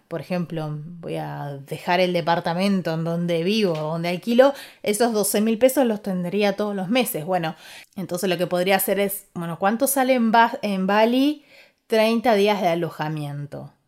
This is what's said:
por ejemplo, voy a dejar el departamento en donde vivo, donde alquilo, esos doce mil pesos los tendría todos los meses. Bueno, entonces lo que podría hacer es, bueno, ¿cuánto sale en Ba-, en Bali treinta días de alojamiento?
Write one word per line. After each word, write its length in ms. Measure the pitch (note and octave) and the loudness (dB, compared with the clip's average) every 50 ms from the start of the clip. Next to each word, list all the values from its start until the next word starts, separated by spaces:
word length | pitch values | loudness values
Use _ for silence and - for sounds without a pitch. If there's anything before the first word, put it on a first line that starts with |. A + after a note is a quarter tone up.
| _ | _
por 140 | - - D#3+ | -10 -10 -8
ejemplo, 500 | C#3+ - F#3 F3+ F3 D3+ D#3+ D#3+ D#3 D3+ D3+ D3+ | -6 -4 -4 -4 -4 -4 -6 -6 -6 -6 -6 -8
voy 380 | D3+ E3 F3 E3+ E3 - D#3+ | -10 -12 -14 -14 -10 -8 -8
a 420 | D#3+ D#3 D3 D3 C#3+ C#3+ C#3+ C#3+ C#3 C#3 | -6 -6 -8 -8 -8 -8 -10 -10 -12 -10
dejar 320 | - D#3 D3 - - F3+ F3+ | -10 -12 -8 -2 0 2 2
el 140 | F#3 F3+ F3+ | 2 2 2
departamento 800 | E3+ D#3+ E3 E3+ E3+ E3+ F3+ E3 F3 F#3+ G3+ G3 F#3+ E3 E3+ D#3+ | 0 0 2 0 0 0 -2 -2 0 0 2 2 0 0 -2 -2
en 80 | D#3+ E3 | -2 -2
donde 400 | E3 E3+ E3+ F3 F3 E3+ E3 E3 | -2 -2 -2 -2 0 0 0 0
vivo, 320 | F3+ G#3+ A3+ G#3 F#3 E3 | 0 0 2 2 0 0
donde 360 | D#3 D#3 D3+ E3 E3+ E3 F3 | 0 -2 -4 -4 -2 -2 -2
alquilo, 440 | F3+ F3 - A3+ A#3+ A#3 B3+ C#4 C#4 - - - - _ - | -4 -4 -2 2 6 6 6 6 4 0 -8 -20 -16 _ -2
esos 280 | - G#3 G3+ A#3+ A#3+ A3+ | -2 0 2 2 2 2
doce 280 | G#3+ G3 - - G#3+ | 0 0 0 2 2
mil 180 | G#3 A3+ A3+ G#3+ | 2 2 2 4
pesos 280 | B3 C4 C4 D4+ C4 | 2 2 4 4 2
los 160 | A#3 G#3+ G#3 - | 2 0 -2 -4
tendría 520 | G3+ F#3 F3+ F3 F3 F3 G3+ G#3 G3+ G3 | -4 -4 -4 -4 -2 -2 0 0 0 0
todos 220 | - G#3 G#3 G3+ | -2 -4 -4 -4
los 120 | G3 F#3 E3+ | -6 -4 -2
meses. 360 | A#3 B3+ A#3+ - - D3+ D3+ | 0 0 0 0 -2 -6 -4
Bueno, 320 | F3 F#3 F3+ E3 D#3+ E3+ - - - - - - _ _ | -2 -2 -2 -2 -4 -6 -10 -16 -20 -20 -20 -20 _ _
entonces 340 | - F#3 - F3 F3+ G#3 F#3+ | -10 -8 -6 -6 -2 -2 0
lo 80 | F3 E3+ | 0 0
que 80 | F3+ | 0
podría 300 | E3 F3+ F3 F3+ F#3 G3 | 0 0 0 2 4 4
hacer 240 | F#3+ - - G3 G3 | 4 4 2 0 0
es, 260 | G3+ G3 G3 - - _ - | 0 -2 -4 -6 -12 _ -10
bueno, 240 | F3 E3+ E3+ E3 D#3 | -8 -8 -8 -4 -2
¿cuánto 300 | G3 G3 A3 A3+ C#4 C4 | 0 0 2 2 0 0
sale 260 | - C#4 C4 B3+ C4 | 2 2 2 2 2
en 160 | B3+ A3+ A3+ | 2 2 4
Ba-, 280 | G#3 A#3 A3+ A#3 A#3 - - | 6 6 6 4 2 -2 -4
en 240 | G#3 G3 F#3+ F#3+ | -4 -2 -2 0
Bali 580 | F#3+ G3+ G#3+ A3 A#3 A#3+ B3+ C4+ D4 D4 D4 - _ - - - _ _ _ _ - | 2 2 4 4 4 4 2 2 2 0 -2 -8 _ -20 -20 -20 _ _ _ _ -2
treinta 460 | A3+ A3 G#3+ A3+ A3+ A#3 A3 B3+ A3 | 0 2 2 2 2 0 2 2 4
días 260 | G3 G3 G#3 G#3 G3 | 4 4 2 2 2
de 80 | G3 F3 | 0 0
alojamiento? 1040 | E3 E3+ E3 D#3 - - D#3 D#3 D#3 D#3 D3 C#3+ C#3+ C#3+ C#3+ C#3+ - C#3 C3 C#3 - _ _ | 0 0 -2 -4 -6 -6 -6 -6 -6 -6 -6 -8 -8 -10 -10 -12 -12 -14 -16 -16 -20 _ _